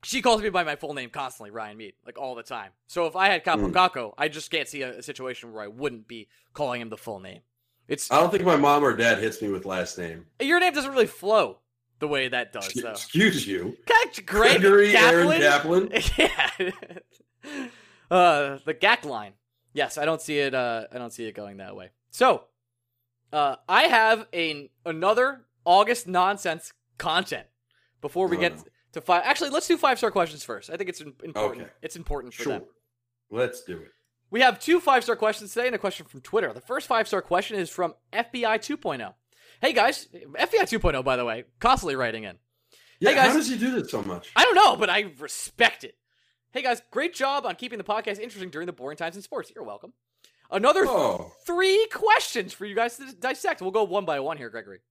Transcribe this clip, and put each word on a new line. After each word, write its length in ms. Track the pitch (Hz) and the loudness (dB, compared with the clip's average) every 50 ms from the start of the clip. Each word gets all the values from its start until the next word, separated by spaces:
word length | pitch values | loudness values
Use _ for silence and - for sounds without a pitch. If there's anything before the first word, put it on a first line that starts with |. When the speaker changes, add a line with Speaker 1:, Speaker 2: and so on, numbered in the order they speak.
| - | -10
Speaker 1:
She 180 | - - 262 - | -6 -6 0 2
calls 180 | 254 233 220 208 | 4 2 4 2
me 60 | 214 | -2
by 160 | 180 185 175 | -2 -2 -2
my 100 | 156 147 | -2 -4
full 200 | 143 - 147 147 | -8 -8 -10 -8
name 160 | 143 127 117 | -8 -10 -10
constantly, 400 | - 151 139 127 - - 113 101 | -10 -10 -10 -10 -10 -14 -20 -16
Ryan 260 | 104 113 110 107 107 | -12 -12 -12 -12 -14
Mead, 180 | 107 113 101 - _ _ | -16 -18 -20 -20 _ _
like, 120 | - 117 - | -20 -14 -12
all 160 | 139 131 127 | -10 -10 -10
the 80 | 117 113 | -12 -12
time. 280 | - 135 117 101 98 _ _ _ | -12 -12 -12 -12 -14 _ _ _
So 180 | _ - 175 170 | _ -4 -4 -4
if 80 | 160 160 | -2 0
I 140 | 185 190 196 | 2 2 4
had 160 | 202 170 - | 4 2 0
Capo 240 | - 165 156 - - | 0 0 0 0 0
Speaker 2:
Mm. 40 | 170 | 2
Speaker 1:
Caco, 420 | 185 180 180 - 135 120 107 104 | 4 2 2 2 -2 -8 -8 -6
I 120 | - 143 160 | -4 -4 -4
just 220 | 147 147 - - | -4 -6 -12 -6
can't 160 | - 160 143 | -6 -6 -6
see 140 | - - 147 135 | -6 -8 -8 -8
a, 160 | 127 123 - | -8 -10 -12
a 40 | 120 | -14
situation 500 | - 139 - 131 131 123 - - 117 110 | -14 -12 -10 -8 -10 -10 -10 -14 -16 -14
where 100 | 110 107 | -12 -12
I 60 | 104 | -12
wouldn't 400 | 107 120 139 143 123 113 107 _ | -12 -6 -6 -6 -6 -8 -18 _
be 200 | 120 117 104 _ _ _ _ _ _ | -18 -18 -18 _ _ _ _ _ _
calling 260 | - 147 131 123 120 | -6 -4 -4 -4 -6
him 80 | 117 113 | -6 -10
the 80 | 110 | -12
full 240 | 104 - - 107 98 | -14 -12 -12 -12 -12
name. 220 | 92 95 92 - _ _ _ _ _ _ _ _ _ _ | -14 -18 -20 -20 _ _ _ _ _ _ _ _ _ _
It's 220 | 151 147 - - | -8 -6 -4 2
Speaker 2:
I 80 | 123 147 | 4 6
don't 100 | 165 175 | 6 6
think 140 | 175 196 175 | 4 2 4
my 120 | 180 170 | 4 4
mom 260 | 147 143 143 143 147 147 | 6 6 6 6 6 4
or 120 | 135 113 | 4 2
dad 220 | 113 117 117 113 - | 4 4 4 4 4
hits 240 | 107 110 107 - - | 2 -4 -4 -4 -6
me 80 | 104 | -6
with 160 | 98 92 92 | -6 -6 -6
last 320 | 101 95 92 87 85 - - | -6 -4 -4 -4 -6 -6 -10
name. 260 | 90 85 82 82 85 _ _ _ | -10 -10 -10 -14 -18 _ _ _
Speaker 1:
Your 180 | 262 269 320 349 | -2 2 2 2
name 120 | 359 359 294 | 2 2 0
doesn't 180 | 285 269 269 277 | -2 -6 -4 0
really 140 | 262 220 | 0 0
flow 520 | 220 - - - 196 214 220 175 113 - _ _ _ _ _ _ _ _ _ | 0 0 -8 -2 2 2 2 2 2 -4 _ _ _ _ _ _ _ _ _
the 100 | - 151 | -6 -4
way 200 | 147 139 131 127 | -2 -2 -2 -2
that 240 | 120 123 120 - - | -2 -4 -4 -6 -8
does, 100 | 113 98 | -10 -10
Speaker 2:
Excuse 180 | 98 - 123 117 | -8 -6 -6 -8
Speaker 1:
though. 60 | 120 107 | -8 -8
Speaker 2:
Excuse 540 | 101 - - - 156 208 226 - 143 - | -10 -12 -4 0 2 4 4 2 0 -4
you. 300 | 101 98 90 87 101 120 - _ | -4 -6 -6 -6 -6 -10 -12 _
Speaker 1:
Ca-, 360 | - 466 440 480 - - - 202 | 2 4 4 4 2 -4 -14 -10
Greg 360 | - 185 208 226 240 277 - 185 | -4 0 4 6 6 6 6 6
Speaker 2:
Gregory 340 | 196 196 202 202 208 208 | 8 8 8 8 8 6
Aaron 440 | 233 220 233 165 170 175 - 311 330 | 6 8 8 8 6 6 4 4 4
Speaker 1:
Kaplan? 480 | - 147 143 143 147 156 175 185 196 214 | 6 6 4 4 2 2 2 2 2 2
Speaker 2:
Kaplan? 800 | - 226 - - - - 311 - - - 143 131 - - 190 180 185 - - - 170 180 | -2 -2 -2 -2 0 2 2 2 2 0 -2 -2 -2 -4 -6 -6 -6 -10 -16 -18 -18 -20
Speaker 1:
<laughs> 0 | _ _ _ _ _ _ _ _ _ | _ _ _ _ _ _ _ _ _
Yeah. 240 | 294 294 285 262 240 - - - _ _ _ _ _ | -14 -12 -12 -12 -12 -14 -20 -20 _ _ _ _ _
Uh, 480 | - 185 180 175 160 143 143 139 139 135 _ | 4 6 6 6 6 4 2 -2 -4 -8 _
the 80 | 151 156 | -8 -4
Gak 300 | 151 - 202 233 - - | 0 2 2 2 2 0
line. 280 | 151 131 110 107 101 95 _ _ _ _ _ _ _ _ | -8 -10 -10 -10 -12 _ _ _ _ _ _ _ _ _
Yes, 240 | 139 143 127 - | -4 -4 -4 -2
I 80 | 156 147 | -2 -2
don't 160 | 156 160 156 | -2 -2 -2
see 180 | - - 151 143 | -4 -4 -2 0
it, 160 | 143 139 131 | 0 0 0
uh, 300 | 131 123 120 117 117 110 - - | -2 -2 -2 -4 -6 -8 -10 -12
I 60 | 127 | -12
don't 140 | 123 120 113 | -12 -12 -12
see 120 | - 117 | -10 -12
it 80 | 110 101 | -12 -10
going 220 | - 104 101 101 | -12 -14 -14 -14
that 180 | 98 98 95 101 | -16 -16 -16 -16
way. 160 | 101 92 92 _ _ _ _ | -16 -18 -20 _ _ _ _
So, 340 | _ - 240 254 196 - - _ _ _ _ _ _ _ _ _ _ _ _ _ _ _ _ _ - | _ 2 4 4 4 2 -2 _ _ _ _ _ _ _ _ _ _ _ _ _ _ _ _ _ -2
uh, 240 | 151 147 139 131 - _ - | 0 0 0 0 -4 _ 2
I 160 | 180 220 285 | 4 4 4
have 420 | 339 262 226 220 220 226 220 220 _ - | 6 4 4 6 4 2 2 0 _ -4
a, 360 | 175 165 160 156 147 143 135 _ _ _ | -4 -2 -2 -4 -6 -10 -16 _ _ _
another 600 | 170 165 160 165 190 220 226 247 269 277 254 _ _ _ _ _ | -8 -6 -2 2 2 2 2 2 0 -2 -6 _ _ _ _ _
August 420 | 175 175 190 214 214 240 240 - | 4 6 6 6 4 0 -4 -4
nonsense 680 | 180 185 180 180 190 202 190 - 185 160 160 - - _ _ _ _ _ _ | -4 0 2 2 2 0 -2 -4 -6 -6 -6 -10 -18 _ _ _ _ _ _
content 480 | - - 156 175 185 - - - - _ _ _ _ _ _ _ _ _ _ _ - | -4 -2 -2 -2 -2 -2 -8 -10 -10 _ _ _ _ _ _ _ _ _ _ _ -12
before 240 | 147 - 175 190 185 | -8 -2 -2 0 0
we 80 | 170 | 0
Speaker 2:
Oh, 40 | 170 | 0
Speaker 1:
get 160 | 175 175 160 | 0 -2 -2
Speaker 2:
no. 60 | 156 - - _ _ _ _ _ | -4 -20 -20 _ _ _ _ _
Speaker 1:
to 80 | - | -14
five. 220 | - - 180 175 - | -2 2 2 2 4
Actually, 240 | 254 285 - 339 285 | 2 0 0 0 -2
let's 160 | 262 311 - | -2 -4 0
do 120 | - 349 320 | 0 0 2
five-star 320 | - 285 254 233 - 220 | 4 0 2 2 0 -2
questions 340 | 185 202 175 165 151 147 - | 0 0 -2 -2 -4 -14 -12
first. 240 | - 117 - - - | -12 -12 -12 -10 -12
I 80 | 160 | -10
think 140 | 170 196 185 | -10 -8 -8
it's 100 | 175 - | -10 -12
im-, 140 | 156 147 131 _ - | -14 -20 -20 _ -18
important. 380 | 160 151 104 107 104 - - 92 | -12 -6 -4 -4 -4 -4 -6 -14
Speaker 2:
Okay. 100 | - _ _ | -18 _ _
Speaker 1:
It's 160 | - - - | -16 -14 -14
important 380 | 170 165 - 147 143 123 123 - | -14 -8 -8 -8 -8 -8 -12 -14
for 80 | - - | -8 -6
Speaker 2:
Sure. 100 | 147 117 | -6 -6
Speaker 1:
them. 120 | 101 - _ _ _ _ _ _ _ _ _ _ _ _ _ | -6 -8 _ _ _ _ _ _ _ _ _ _ _ _ _
Speaker 2:
Let's 320 | 104 113 127 120 - - - | -4 -2 -2 -2 -4 -10 -14
do 140 | - 87 82 | -14 -14 -14
it. 140 | - - _ _ _ _ _ _ _ _ | -14 -20 _ _ _ _ _ _ _ _
Speaker 1:
We 100 | - 226 254 | 0 2 4
have 180 | 254 226 - | 4 2 0
two 180 | - - 330 359 | 0 2 2 2
five-star 380 | - - 269 247 233 - 233 | 4 4 2 2 2 0 -4
questions 380 | - 214 214 208 - 208 196 - | 0 0 -2 -2 -2 -8 -10 -6
today 120 | 226 240 | -4 -2
and 80 | 254 240 | -2 -2
a 40 | 202 | -2
question 260 | - 196 170 - 165 | -4 -6 -6 -6 -16
from 160 | _ _ 139 | _ _ -20
Twitter. 320 | 127 - - 214 202 139 107 | _ -2 -2 -2 -2 -2 -6
The 80 | 120 | -10
first 260 | - _ 247 285 277 - | -12 _ -8 -8 -4 0
five-star 340 | 262 226 220 - - 190 - | 0 0 0 0 -2 -4 -2
question 340 | - 175 180 202 - 226 202 | 0 -2 -2 0 -2 -4 -4
is 120 | 180 160 | -4 -6
from 240 | - - 180 165 - _ _ _ - | -4 -4 -4 -4 -4 _ _ _ -4
F 180 | 202 233 233 | -4 -4 -4
B 140 | - 247 233 | -4 -4 -2
I 140 | 220 220 220 | 0 0 -2
two 180 | 220 - 285 | -2 -6 -8
point 240 | 294 - 196 151 127 113 | -6 -6 -6 -6 -6 -8
oh. 120 | 95 95 _ _ _ _ _ _ _ _ _ - | -12 -14 _ _ _ _ _ _ _ _ _ -2
"Hey, 100 | 269 233 | 0 2
guys." 360 | 233 208 240 302 - - _ _ 175 - 139 143 | 4 2 2 2 -2 -10 _ _ -20 -20 -18 -4
F 160 | - 269 320 - | -4 -4 0 2
B 60 | 440 | 0
I 40 | 381 | 0
two 120 | - - 220 | 2 -2 0
point 180 | - 180 147 | 0 2 0
oh, 60 | 135 131 | 2 0
by 140 | 135 131 | 0 0
the 80 | 123 123 | 0 0
way, 200 | 120 110 117 123 _ _ _ | -4 -4 -6 -10 _ _ _
constantly 360 | - 233 262 254 202 170 139 | 2 2 2 2 2 -4 -2
writing 280 | 131 127 117 113 113 110 | -2 -2 -4 -4 -6 -10
in. 120 | 101 87 _ _ _ _ _ _ _ _ _ _ _ _ _ | -12 -16 _ _ _ _ _ _ _ _ _ _ _ _ _
Speaker 2:
Yeah, 100 | - 220 | 2 4
Speaker 1:
"Hey, 40 | 302 | 6
guys." 120 | 277 262 254 | 6 6 6
Speaker 2:
how 80 | 269 311 | 6 4
does 100 | 269 226 | 0 0
he 80 | 262 | -4
do 140 | 214 214 262 254 233 | -2 -2 -2 -2 -4
this 100 | - - | -6 -4
so 120 | - 117 98 | -6 -6 -6
much? 280 | 98 90 87 - - - | -6 -8 -10 -12 -2 4
Speaker 1:
I 80 | 226 302 | 4 6
don't 100 | - 440 | 6 8
know, 220 | 349 427 403 226 | 6 6 6 6
but 120 | 170 208 190 | 4 0 0
I 220 | 175 202 214 196 151 127 | 0 0 -2 -4 -10 -16
respect 680 | 147 143 - - - - _ - 233 220 - - - | -14 -12 -10 -10 -12 -12 _ 2 2 2 2 0 -18
it. 120 | - - _ _ _ _ _ _ _ _ _ _ _ _ | -20 -20 _ _ _ _ _ _ _ _ _ _ _ _
"Hey, 100 | 262 277 | -6 -2
guys, 200 | 254 240 226 _ _ | -2 -2 -2 _ _
great 240 | - - 285 349 349 | -4 -4 -4 -4 -4
job 300 | - 262 269 277 285 262 | -2 -2 -2 -2 -2 -4
on 100 | 233 175 | -6 -8
keeping 200 | - 240 247 240 214 | -8 -10 -12 -10 -12
the 60 | 180 | -6
podcast 340 | - 208 220 220 220 202 196 | -4 -4 -4 -2 -6 -8 -8
interesting 280 | 214 247 208 202 185 185 | -10 -14 -12 -14 -14 -12
during 160 | 143 147 170 | -10 -10 -10
the 60 | 175 170 | -10 -10
boring 240 | _ 123 135 151 | _ -10 -12 -10
times 200 | 147 175 165 165 | -8 -8 -8 -8
in 60 | 196 196 | -10 -18
sports." 300 | - - 262 180 - _ | -10 -10 -10 -10 -10 _
You're 100 | - 190 | -16 -14
welcome. 280 | 113 101 - - - _ _ _ _ _ _ _ _ _ _ _ _ | -14 -14 -16 -18 -20 _ _ _ _ _ _ _ _ _ _ _ _
"Another 340 | - 196 208 262 320 381 370 | -4 0 2 4 4 4 2
Speaker 2:
Oh. 460 | 302 247 190 147 117 92 - - - _ _ _ | 2 2 2 2 0 0 -2 -6 -12 _ _ _
Speaker 1:
three 420 | - 349 349 370 381 381 415 453 440 - | -6 -2 0 2 2 4 2 2 0 -2
questions 600 | - - 440 427 508 - - - 240 190 196 - | -2 2 4 4 4 2 -2 -6 -6 -6 -6 -10
for 100 | - - | -12 -12
you 100 | 208 202 | -6 -2
guys 220 | 196 233 240 233 | -2 -2 -2 -4
to 160 | - 277 262 262 | -10 -18 -20 -18
dissect." 480 | 175 175 254 269 - - 392 320 - | _ -4 -4 -4 -2 -2 -4 -4 -4
We'll 100 | 185 185 | -6 -2
go 140 | 190 220 214 | 0 0 0
one 220 | 190 175 202 196 | 2 0 -2 -2
by 120 | 165 156 139 | -2 -4 -2
one 180 | 135 147 160 147 | -2 -4 -6 -8
here, 100 | 131 117 | -10 -12
Gregory. 320 | 104 117 104 101 98 92 _ _ | -12 -14 -14 -14 -20 -20 _ _